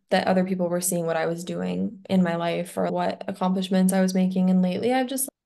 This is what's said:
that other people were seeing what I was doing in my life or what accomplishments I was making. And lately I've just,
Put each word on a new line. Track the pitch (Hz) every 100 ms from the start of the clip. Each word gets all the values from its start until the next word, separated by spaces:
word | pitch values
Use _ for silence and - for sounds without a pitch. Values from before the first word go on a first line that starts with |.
| -
that | 185 -
other | 185 185
people | 185 175
were | 175
seeing | 175 175 165
what | 165
I | 160
was | 170
doing | 180 170 185 180 196 190 -
in | 190
my | 175 170
life | 170 170 175 -
or | 175
what | 175 175 185 -
accomplishments | 190 185 190 185 190 185
I | 190
was | 190
making. | 185 185 185 185
And | 185
lately | 180 185 220
I've | 262 254
just, | 262 - -